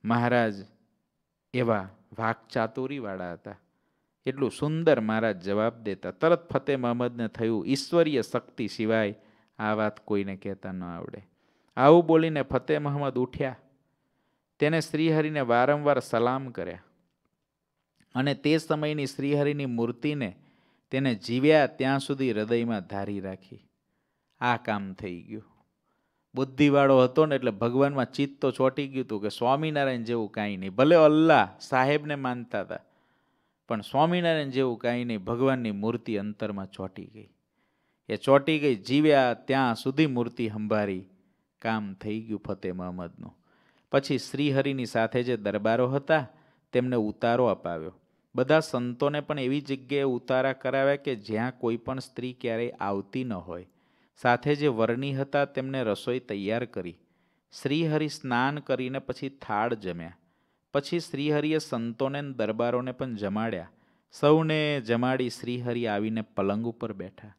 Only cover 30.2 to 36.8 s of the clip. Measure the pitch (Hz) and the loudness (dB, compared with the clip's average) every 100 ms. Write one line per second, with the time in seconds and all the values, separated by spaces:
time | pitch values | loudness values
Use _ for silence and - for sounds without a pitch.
30.2 | 107 - 104 98 95 95 143 170 156 151 | -4 -4 -6 -6 -6 2 6 10 10 8
31.2 | 165 143 98 - - 131 131 147 147 143 | 8 6 4 -4 -2 2 2 0 -2 -6
32.2 | 131 123 113 107 90 87 _ _ _ _ | -4 -6 -6 -6 -6 -10 _ _ _ _
33.2 | _ _ _ _ _ 110 101 135 160 175 | _ _ _ _ _ -8 -2 2 2 2
34.2 | 170 160 139 131 131 113 120 120 120 110 | 0 0 -2 0 0 0 -2 -2 -4 -6
35.2 | 95 117 135 131 117 101 107 120 - 104 | -4 0 2 2 -2 -4 -4 -4 -4 -6
36.2 | 104 104 107 101 95 - | -6 -8 -8 -8 -12 -10